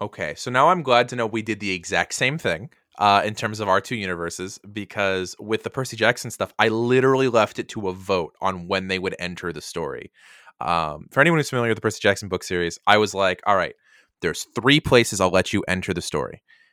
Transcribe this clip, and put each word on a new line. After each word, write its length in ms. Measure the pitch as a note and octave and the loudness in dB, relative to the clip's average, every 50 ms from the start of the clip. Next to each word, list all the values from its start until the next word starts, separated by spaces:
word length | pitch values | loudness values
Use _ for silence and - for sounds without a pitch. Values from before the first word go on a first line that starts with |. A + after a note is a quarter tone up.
Okay, 340 | G#2 G#2 - - F2 D2+ D2 | -10 -10 -8 -6 -8 -6 -6
so 140 | - - B2+ | -8 -6 0
now 180 | B2 C3 C#3+ E3 | 2 4 6 6
I'm 140 | F#3 F3+ | 6 4
glad 260 | C#3 C3 A#2+ A#2+ B2 B2 | 2 4 4 4 4 2
to 60 | B2+ | 0
know 100 | B2 A2+ | -4 -4
we 140 | G#2+ A2+ A2+ | -2 -2 -4
did 200 | G#2+ A2+ G#2+ G2+ | -4 -4 -4 -4
the 120 | G#2+ G2 | -4 -4
exact 400 | F#2 F2+ F2 - F#2+ E2+ F2 - | -4 -4 -4 -2 0 0 0 0
same 240 | - - C3 C3 D3 | -2 -2 0 0 0
thing, 340 | E3 - G2+ E2 E2 A#2 - _ _ _ _ _ - | -2 -2 -2 -2 -2 -6 -12 _ _ _ _ _ 2
uh, 240 | G#2 G2+ G2+ G2 G#2 | 4 6 6 6 4
in 100 | G#2+ G#2+ | 0 -2
terms 260 | - A#2 G#2+ G#2+ G#2 | -4 -6 -6 -4 -2
of 80 | G#2+ G#2 | 0 2
our 120 | F#2+ G2+ | 2 2
two 160 | - - B2+ | 2 -2 -6
universes, 640 | A2 G2 F#2 F2+ E2+ E2+ E2+ - - F#2 G2 - - - G#2 | -6 -4 -4 -4 -4 -6 -6 -8 -8 -10 -10 -12 -14 -18 -14
because 640 | G2+ G#2+ G2+ - - G#2+ G2+ F#2+ F#2+ F#2 F#2 F2 - - | -12 -12 -10 -8 -4 -2 0 0 0 -2 -4 -6 -8 -10
with 240 | G#2+ G#2 A2 G#2+ | -6 -4 -4 -4
the 80 | - - | -4 -6
Percy 260 | - C3+ B2+ - A#2+ | -6 -6 -8 -6 -4
Jackson 340 | A2 A2 A#2 B2 - - A#2+ | 0 2 2 2 0 -4 -10
stuff, 220 | - - G2+ - _ - | -8 -6 -6 -4 _ 0
I 100 | A2 A2+ | 2 2
literally 600 | A2 A2+ A#2+ A#2+ B2+ C3 B2+ C3+ C3+ C3 C3+ B2+ | 2 0 2 2 4 4 4 4 4 2 2 2
left 300 | A2+ A2+ G#2 - - - | 4 2 2 2 0 -6
it 100 | - - | -10 -8
to 180 | - A2 G2+ F#2 | -8 -6 -6 -6
a 40 | F2+ | -6
vote 400 | F#2+ F#2+ G2 G2 F2+ D#2+ - - - | -6 -2 0 0 0 0 -2 -6 -4
on 260 | - F#2+ F#2 F2+ E2+ F2+ | -4 -4 -4 -4 -4 -4
when 200 | G2 F#2+ F#2+ F#2 | -2 -2 -2 -2
they 100 | F#2+ F#2 | -4 -2
would 180 | F#2 F#2 - - | -2 -4 -4 -6
enter 340 | F2 F2+ F2 - F2+ E2+ | -8 -8 -8 -8 -8 -8
the 100 | D#2 D2+ | -8 -8
story. 500 | - - - E2+ D#2+ C#2 C2 A#1+ - - _ _ _ - - - - - - - | -10 -10 -8 -6 -6 -6 -8 -10 -12 -16 _ _ _ -20 -20 -20 -20 -20 -14 -8
Um, 480 | A#1 E2+ E2+ E2 D#2+ D2+ D2 D#2 - - | -4 -2 0 0 0 -2 -6 -10 -12 -2
for 100 | - C3+ | 2 4
anyone 180 | C#3+ E3+ E3+ D#3 | 4 4 4 2
who's 100 | C#3 - | 0 0
familiar 220 | C3+ B2 A#2 A#2 | -2 0 0 0
with 80 | A2 A2 | 0 0
the 40 | |
Percy 180 | - A2 - - | -2 -4 -2 0
Jackson 260 | - G2+ G2 - G#2 F#2 | 2 2 2 0 -2 -4
book 160 | F#2 F2+ - | -6 -6 -4
series, 340 | - F#2 F2 F2 E2 - - - | -2 -2 -2 -2 -2 -4 -2 2
I 120 | G2+ G#2 G#2+ | 4 4 6
was 160 | G#2+ F#2 G2 | 4 2 2
like, 260 | F#2+ G2 F#2 F#2 - - | 2 2 2 0 0 0
"All 100 | - G2+ | 2 2
right, 180 | F#2+ E2+ C2+ - _ _ _ _ _ _ _ _ _ | 2 2 -2 -6 _ _ _ _ _ _ _ _ _
there's 240 | - E2 D2 - - - - | -4 -4 -4 -4 -8 -10 -6
three 260 | A#2 G#2+ C3+ C#3+ D#3 | 0 4 4 4 4
places 380 | - - C3+ A#2+ A2+ - A2 F#2+ | 4 4 4 4 4 4 2 0
I'll 100 | F#2+ F2+ | 2 4
let 240 | F2 F#2 F2+ - - | 4 2 2 2 0
you 100 | G2+ - | -2 -2
enter 280 | - F#2 F#2 F2+ - F2 | -2 -4 -4 -2 -4 -4
the 80 | E2+ | -4
story. 400 | - - - D2+ B1 - - - _ _ _ _ _ _ | -4 -4 -4 -4 -4 -6 -10 -16 _ _ _ _ _ _